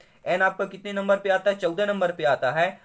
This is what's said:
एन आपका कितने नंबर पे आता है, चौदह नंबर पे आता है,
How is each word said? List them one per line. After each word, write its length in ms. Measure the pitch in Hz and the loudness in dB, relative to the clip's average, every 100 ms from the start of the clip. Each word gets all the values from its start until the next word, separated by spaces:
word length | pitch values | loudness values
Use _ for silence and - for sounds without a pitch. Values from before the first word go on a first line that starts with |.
| _ _ - | _ _ -4
एन 160 | 180 | 0
आपका 240 | 190 185 196 | 0 0 -6
कितने 260 | 190 208 | -8 -8
नंबर 240 | 202 196 196 | -2 0 0
पे 120 | 196 | 2
आता 200 | 190 202 | 2 0
है, 60 | 202 | 0
चौदह 280 | 170 170 208 | -2 0 -2
नंबर 260 | 196 175 | 0 -2
पे 120 | 170 147 | 0 0
आता 260 | 131 127 | 2 0
है, 280 | 151 180 196 | 0 -2 -4